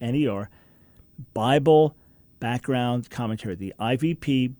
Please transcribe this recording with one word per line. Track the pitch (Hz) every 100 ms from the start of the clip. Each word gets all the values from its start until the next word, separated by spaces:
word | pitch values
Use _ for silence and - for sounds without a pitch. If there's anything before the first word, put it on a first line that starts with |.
N | 117
E | 143
R, | 135 98 101 - _ _ _ _ _ - -
Bible | - 117 147 147 156 151 - _ _ _ _
Background | 117 123 - 127 123 120 -
Commentary, | - 113 110 107
the | 90 95 -
I | 113 127
V | 160
P | 170 - 131 127